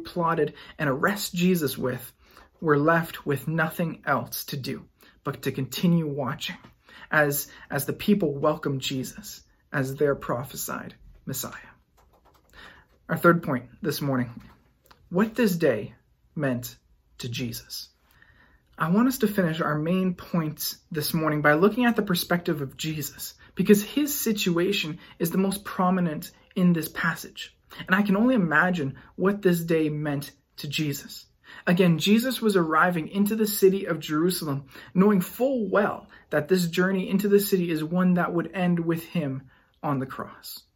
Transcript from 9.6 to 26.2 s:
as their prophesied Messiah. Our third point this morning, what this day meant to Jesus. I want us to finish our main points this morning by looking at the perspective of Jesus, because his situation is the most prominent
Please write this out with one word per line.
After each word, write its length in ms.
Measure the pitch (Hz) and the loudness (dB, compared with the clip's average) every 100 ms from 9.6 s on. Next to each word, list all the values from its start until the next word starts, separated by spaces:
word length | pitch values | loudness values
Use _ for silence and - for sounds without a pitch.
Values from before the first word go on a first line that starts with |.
| _ | _
as 260 | 147 131 135 | -4 -4 0
their 180 | 147 | 0
prophesied 800 | 135 - 123 123 - - - - - - - | 0 -4 -6 -6 -10 -10 -10 -12 -18 -20 -16
Messiah. 280 | - - - - - - _ _ _ _ _ _ _ - - - _ _ - | -10 -8 -10 -14 -20 -20 _ _ _ _ _ _ _ -20 -20 -20 _ _ -6
Our 80 | 165 | 2
third 280 | 175 170 | 4 4
point 220 | 165 127 - - | 2 -4 -6 -10
this 200 | 160 139 | -6 -4
morning, 420 | 143 131 117 - - _ _ _ _ _ - | -2 -2 -4 -10 -20 _ _ _ _ _ -4
what 280 | 170 220 - | -2 0 2
this 180 | 220 | 0
day 400 | 170 156 107 104 - _ _ _ | 2 0 0 -4 -16 _ _ _
meant 420 | - 143 120 117 - _ _ _ - | -4 -2 -2 -8 -16 _ _ _ -12
to 100 | 131 | -10
Jesus. 600 | 120 120 120 - - - _ _ _ _ _ _ _ _ - | -6 -8 -10 -14 -16 -16 _ _ _ _ _ _ _ _ -6
I 140 | 160 | 0
want 160 | 196 254 | 2 2
us 120 | 254 | 2
to 100 | 208 | 0
finish 320 | 208 175 160 | 2 0 0
our 180 | 143 151 | -2 -2
main 360 | 156 185 185 | 0 0 0
points 640 | 175 - 175 156 147 - - - | -4 -4 -2 -2 -4 -8 -10 -8
this 240 | 160 139 | -6 -2
morning 260 | 165 156 151 | -2 0 2
by 120 | 151 | 4
looking 300 | 151 202 226 | 6 4 4
at 100 | 240 | 2
the 80 | 226 | 2
perspective 580 | 208 175 - 175 175 151 | 0 -2 0 -2 -2 -4
of 160 | 139 - | -6 -6
Jesus, 580 | 156 156 139 - - - - | -6 -6 -8 -12 -16 -16 -10
because 300 | - 175 208 | 2 6 6
his 340 | - - 294 - | 4 -2 -2 -2
situation 800 | 233 208 190 170 185 202 160 - - - | -2 0 0 2 2 0 -4 -8 -12 -6
is 100 | 170 | -2
the 80 | 180 | 0
most 240 | 196 196 | 0 -2
prominent 680 | - - 180 185 175 156 | -6 0 2 2 0 -2